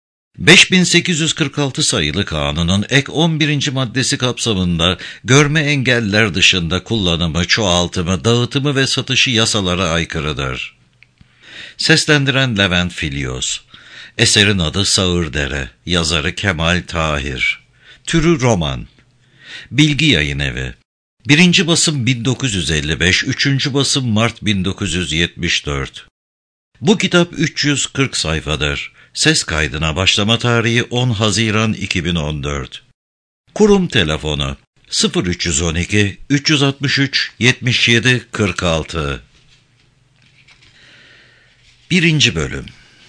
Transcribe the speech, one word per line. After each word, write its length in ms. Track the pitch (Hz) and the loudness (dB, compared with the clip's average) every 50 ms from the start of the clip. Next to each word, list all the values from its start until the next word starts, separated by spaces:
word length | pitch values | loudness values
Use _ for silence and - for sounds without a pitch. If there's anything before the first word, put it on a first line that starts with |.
| _ _ _ _ _ _ _ | _ _ _ _ _ _ _
Beş 340 | - 82 90 160 - - - | 0 4 6 6 6 6 4
bin 120 | 190 180 180 | 4 2 4
sekiz 360 | 170 - 175 - - 180 147 | 4 2 2 2 0 0 0
yüz 140 | 165 151 - | 0 -2 -2
kırk 260 | - 160 139 - - | -2 -4 -4 -2 -2
altı 240 | 143 135 131 - 143 | -2 -2 -2 -2 -2
sayılı 420 | - 139 107 80 73 80 92 98 | -2 0 0 0 0 -2 -2 -4
kanunun 600 | - 82 76 71 71 73 82 85 85 95 101 104 - | -2 -2 -2 -2 -2 0 0 0 2 2 0 0 2
ek 220 | 123 143 135 - | 2 0 0 0
on 280 | 80 131 165 170 160 147 | 0 0 0 2 2 0
birinci 320 | 156 147 151 143 123 147 | 0 0 0 -2 -2 -2
maddesi 460 | 131 131 131 107 - 135 123 - - | -2 -4 -4 -4 -2 -2 -2 -2 -2
kapsamında 800 | - 127 127 117 - - 120 107 92 90 90 87 82 82 90 90 - - - - - - | -2 -2 -2 -2 -2 -2 0 0 0 0 0 0 2 0 0 0 -2 -6 -12 -16 -6 0
görme 380 | 95 127 143 151 143 151 160 | 4 4 6 6 4 2 0
engelliler 760 | 147 143 147 139 120 131 127 143 117 98 95 107 117 147 147 | 0 2 0 0 2 2 2 2 2 2 2 2 2 2 2
dışında 480 | 98 82 - - 92 85 78 90 92 - | 2 2 2 2 2 0 -2 -2 -4 -2
kullanımı, 600 | - 113 113 95 87 85 87 87 82 78 85 87 | -2 -2 0 0 0 0 0 0 0 0 -2 -2
çoğaltımı, 800 | - - - 110 92 87 90 87 85 - 95 85 85 95 85 - | 0 0 0 2 2 2 2 2 0 -2 -2 -2 -2 -2 0 2
dağıtımı 500 | 113 120 120 120 - - 143 131 147 139 | 2 2 2 0 0 -2 -2 -2 0 0
ve 120 | 131 135 | 0 0
satışı 420 | 131 - 139 120 - 127 - - 135 | 0 -2 -2 -2 -2 0 0 2 2
yasalara 600 | 120 110 113 113 - 110 95 90 87 87 95 82 | 2 2 2 2 0 0 0 0 0 0 0 0
aykırıdır. 840 | 80 85 82 - - 80 71 76 73 65 69 65 65 64 - - - _ _ _ _ _ _ _ _ _ _ _ _ _ - - - - - - - | 0 0 -2 -2 -4 -4 -4 -4 -4 -4 -4 -6 -6 -8 -10 -12 -16 _ _ _ _ _ _ _ _ _ _ _ _ _ -20 -20 -20 -18 -18 -14 -8
Seslendiren 800 | - - - 160 151 - - 151 147 139 131 123 135 135 127 113 | -2 0 2 2 2 4 2 2 2 2 2 0 0 0 0 2
Levent 360 | 98 101 92 90 90 90 87 85 | 2 2 2 2 0 0 -2 -2
Filyos. 680 | - - 76 69 71 67 64 64 64 - - - - - _ - - - - - - - - - | -4 -6 -4 -4 -4 -4 -6 -6 -6 -6 -6 -6 -8 -10 _ -20 -20 -20 -20 -20 -20 -20 -10 -4
Eserin 420 | - 117 - - 110 101 101 107 92 | -2 0 2 4 4 4 4 2 2
adı 260 | 82 78 78 95 101 | 0 -2 -2 -2 0
Sağırdere. 840 | - - - 95 90 87 87 85 73 64 76 71 64 69 71 65 62 - _ - | 0 0 0 0 0 0 0 -2 -2 -4 -4 -4 -4 -4 -6 -8 -8 -12 _ -6
Yazarı 500 | 82 87 87 82 76 87 78 71 90 87 | -2 0 0 0 0 0 -2 -2 -2 -4
Kemal 480 | - - 104 90 76 80 82 90 87 82 | -2 -2 -2 0 0 0 0 0 0 -2
Tahir. 720 | - - 85 80 78 76 71 67 71 65 64 - - - - _ _ _ _ _ - - - _ | -4 -4 -2 -2 -2 -2 -2 -4 -4 -4 -4 -2 -4 -4 -6 _ _ _ _ _ -20 -20 -14 _
Türü 360 | - - 165 151 170 170 127 | -2 0 2 2 2 2 2
roman. 460 | 127 123 113 90 78 71 67 60 57 - _ _ _ _ _ _ _ _ _ _ - - - - - - | 2 2 2 2 0 -2 -4 -6 -10 -12 _ _ _ _ _ _ _ _ _ _ -20 -20 -18 -18 -16 -4
Bilgi 340 | 110 127 156 151 147 131 160 | 2 2 4 4 4 2 2
Yayın 340 | 151 117 78 76 71 71 69 | 4 4 2 2 0 -2 -4
Evi. 340 | 71 65 60 64 64 64 - - _ _ _ _ _ _ _ _ - | -4 -4 -4 -6 -8 -8 -10 -14 _ _ _ _ _ _ _ _ -2
Birinci 400 | 110 147 151 180 180 175 185 196 | 2 4 6 6 6 4 4 2
basım 380 | 151 170 - - 170 151 139 113 | 0 0 0 0 0 0 0 0
bin 200 | 117 131 117 117 | 0 0 0 0
dokuz 280 | 135 120 - 139 127 104 | -2 -2 -2 -2 -4 -2
yüz 180 | 92 80 67 | -2 -2 -2
elli 280 | 80 76 71 76 78 69 | -2 -2 -2 -2 -2 0
beş, 240 | 80 90 95 - - | 0 2 2 0 0
üçüncü 500 | - 135 - - 139 139 131 - 147 123 | -2 -4 -2 -2 0 0 0 -2 -2 0
basım 340 | 143 131 - - 143 127 | 0 0 0 0 -2 0
Mart 340 | 120 104 107 117 117 110 - | 0 0 2 0 0 -2 -4
bin 240 | - 101 104 98 87 | -4 -2 -2 0 -2
dokuz 280 | 95 92 - 104 92 80 | -2 -4 -4 -4 -4 -2
yüz 180 | 90 87 73 | -2 -2 -2
yetmiş 540 | 73 80 85 - - - 82 82 - - - | 0 0 -2 -2 -2 -4 -4 -2 -2 -2 -4
dört. 400 | 73 71 69 67 - - - - _ _ _ _ _ _ _ _ _ _ _ _ _ _ - | -4 -4 -4 -6 -8 -10 -16 -20 _ _ _ _ _ _ _ _ _ _ _ _ _ _ -2
Bu 160 | 120 156 220 | 0 2 2
kitap 300 | 170 - 180 180 175 175 175 - | 2 2 2 2 2 2 2 0
üç 280 | - 156 139 - - - | -4 -4 -4 -2 -2 -2
yüz 220 | 147 143 123 - | -2 -2 -2 -4
kırk 300 | - - - 135 123 - | -4 -2 -2 -2 -2 -2
sayfadır. 760 | - - 78 80 78 71 73 76 65 73 73 71 - - - - - - _ - | -4 -4 -2 -2 -2 -2 -2 -2 -2 -2 -2 -4 -4 -8 -12 -16 -20 -20 _ -6
Ses 300 | - - 156 160 - - | -2 0 2 2 0 0
kaydına 520 | - 82 78 78 71 - 76 80 80 78 | -2 -2 0 0 -2 -2 -2 -2 -2 -2
başlama 420 | 87 92 87 - - 101 107 117 | 0 0 0 0 0 0 0 0
tarihi 460 | 117 - 120 117 117 107 117 117 120 117 | 0 0 0 2 2 2 0 0 0 -2
on 260 | - 117 123 123 127 | -2 -2 -2 0 0
Haziran 640 | 117 95 110 107 90 101 113 110 101 110 110 110 98 | 0 0 0 0 2 0 0 0 0 0 0 0 -2
iki 320 | - - 92 - 92 76 | -2 -4 -4 -2 -2 -2
bin 100 | 87 85 | -2 -2
on 280 | 85 73 76 78 71 67 | -2 -2 -4 -4 -4 -4
dört. 380 | 73 71 71 67 - - - - _ _ _ _ _ _ _ _ _ _ _ _ _ - | -4 -6 -6 -8 -10 -14 -18 -20 _ _ _ _ _ _ _ _ _ _ _ _ _ 0
Kurum 340 | - 208 208 202 196 180 | 2 4 4 4 4 2
telefonu 680 | 147 - 120 87 76 78 76 - 78 73 71 71 69 69 - _ _ _ _ _ - | 0 0 0 0 0 -2 -4 -4 -4 -4 -4 -4 -6 -6 -10 _ _ _ _ _ -6
sıfır 360 | - - - 208 - 180 - | -2 -2 -2 0 0 -2 -2
üç 200 | 87 85 - - | -2 -2 -4 -2
yüz 160 | 87 80 - | -2 -2 -2
on 140 | 87 85 78 | -2 -2 -2
iki, 420 | 87 85 - 101 107 101 98 87 - - - | -2 -2 0 0 0 0 0 -2 -8 -4 -2
üç 200 | 139 143 143 - | -2 0 2 2
yüz 140 | 156 135 143 | 2 2 2
altmış 360 | 139 139 - 139 135 - 139 | 0 0 -2 -4 -2 0 0
üç, 320 | 139 135 - - - - - - | 0 0 -2 -4 -4 -6 -4 0
yetmiş 480 | 107 127 127 - 110 123 113 - - - | 2 2 2 2 0 -2 0 2 2 4
yedi, 360 | 117 117 95 127 127 120 - - | 4 4 4 2 2 0 -2 -4
kırk 320 | - - 104 92 87 - 90 | -4 -2 -2 -2 -2 -2 0
altı. 580 | 87 82 80 73 - - 82 73 71 69 60 - _ _ _ _ _ _ _ _ _ _ _ _ _ _ _ _ _ _ _ _ _ _ _ _ - - _ _ - _ _ - - - - - - - - - _ _ _ _ _ _ _ _ - _ _ _ - | 0 0 0 -2 -4 -4 -4 -4 -4 -6 -8 -10 _ _ _ _ _ _ _ _ _ _ _ _ _ _ _ _ _ _ _ _ _ _ _ _ -20 -20 _ _ -20 _ _ -20 -20 -20 -20 -20 -20 -20 -20 -20 _ _ _ _ _ _ _ _ -20 _ _ _ 0
Birinci 440 | - - 156 170 156 147 123 123 - | 2 2 4 4 4 4 2 2 0
bölüm. 300 | 80 73 65 62 67 - - - - - - _ - - | 0 -4 -4 -6 -8 -12 -12 -16 -20 -20 -20 _ -20 -20